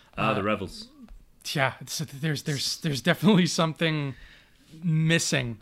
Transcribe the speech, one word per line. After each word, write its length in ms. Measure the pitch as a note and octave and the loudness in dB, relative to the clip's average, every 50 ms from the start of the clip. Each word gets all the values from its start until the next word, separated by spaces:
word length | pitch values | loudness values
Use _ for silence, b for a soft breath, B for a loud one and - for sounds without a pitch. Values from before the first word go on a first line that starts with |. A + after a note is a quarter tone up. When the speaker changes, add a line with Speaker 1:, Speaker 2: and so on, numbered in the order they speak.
| B B B | B B B
Speaker 1:
Ah, 160 | G2 G#2 A2 | -2 0 0
the 80 | G#2+ G#2 | 0 2
Speaker 2:
Uh, 40 | F#2+ | 0
Speaker 1:
Rebels. 440 | G#2+ G#2+ F#2+ F#2+ - - - - - - - B3 - - - - - - - - - | 0 0 -2 -4 -8 -10 -14 -18 -18 -20 -20 -20 -20 -20 -20 -20 -20 -20 -14 -10 -6
Speaker 2:
Yeah, 220 | - D3+ C3+ B2+ - - | -2 0 0 0 -2 -4
it's, 160 | C#3 - - - | -12 -10 -8 -8
there's, 460 | D3+ - C#3+ C3 D#3 D#3+ D3 C3 - | -8 -8 -8 -6 -4 -4 -4 -2 -4
there's, 340 | D#3 C#3+ C3 - - - - | -4 -4 -2 -4 -4 -4 -4
there's 240 | - D#3+ C#3 A#2+ | -4 -4 -4 0
definitely 440 | - F3 D#3 - D3+ G3+ A3 F3+ F3+ | 2 0 2 4 6 6 8 6 6
something 680 | D3+ - - E3 D#3+ D3 - E3+ D#3+ D#3 D3+ C#3+ C#3 C3 B B B B B B B B B _ - D#3 D#3+ | 4 2 0 0 0 0 -2 -2 0 0 0 -2 -4 -6 B B B B B B B B B _ -20 -12 -6
missing 760 | E3+ F3 D#3 D#3 D#3+ D#3+ E3 D#3+ - - E3+ C3+ B2+ A#2+ A2+ - | -2 0 2 2 4 4 2 2 2 0 0 0 -2 -2 -6 -10